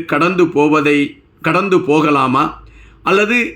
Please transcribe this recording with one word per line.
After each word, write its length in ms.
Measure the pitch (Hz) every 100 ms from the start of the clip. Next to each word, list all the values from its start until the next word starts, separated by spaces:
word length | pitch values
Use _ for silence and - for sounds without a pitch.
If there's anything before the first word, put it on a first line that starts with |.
கடந்து 420 | 165 147 180 185 165
போவதை, 500 | 127 151 156 147 147 143 - _ _
கடந்து 380 | - 165 196 180
போகலாமா, 640 | 127 151 151 143 131 127 156 - - - - -
அல்லது 360 | - 190 208 240 233